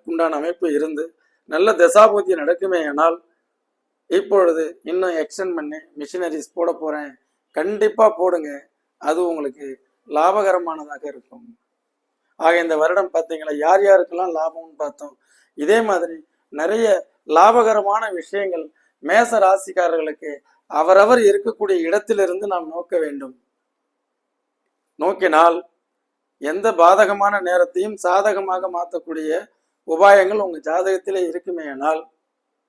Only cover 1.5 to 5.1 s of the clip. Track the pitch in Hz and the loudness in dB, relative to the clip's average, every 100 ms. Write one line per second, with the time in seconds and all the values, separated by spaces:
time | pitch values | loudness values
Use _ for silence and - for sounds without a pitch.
1.5 | 156 208 175 170 202 214 208 185 170 147 | 0 0 4 4 6 6 4 -2 -2 -2
2.5 | 175 190 180 151 143 165 170 _ _ _ | -2 -2 -2 -2 0 0 0 _ _ _
3.5 | _ _ _ _ _ - 180 202 196 175 | _ _ _ _ _ -4 -4 0 2 2
4.5 | 160 156 - - 180 185 | 0 -4 -8 -8 -4 -2